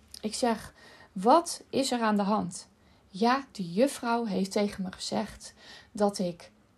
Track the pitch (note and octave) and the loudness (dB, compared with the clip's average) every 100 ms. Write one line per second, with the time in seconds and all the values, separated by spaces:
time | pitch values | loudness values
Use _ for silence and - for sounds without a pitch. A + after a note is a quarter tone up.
0 | - - G#3+ - B3 A3 - - - - | -20 -10 -8 0 0 0 -4 -18 -20 -20
1 | - - G3 D#4 E4+ - - - C4+ A#3+ | -14 0 6 6 6 -4 -4 -2 0 0
2 | A3+ G#3 G3 G#3 F3+ - - _ _ - | 2 2 2 0 -2 -8 -16 _ _ -20
3 | _ F3+ A#3 C4+ C#4 - F3 F3 C#4 - | _ 0 2 2 -2 -8 -4 2 2 0
4 | A#3+ A#3 A#3 F#3+ G3 G#3+ G#3 G#3 F#3 - | -2 -2 0 -2 0 0 0 -2 -8 -8
5 | - G#3+ G#3 - - - - - - G#3 | -6 -4 -4 -10 -18 -20 -20 -20 -18 0
6 | G#3 G3+ F3+ E3+ - - _ | 0 2 -4 -6 -16 -20 _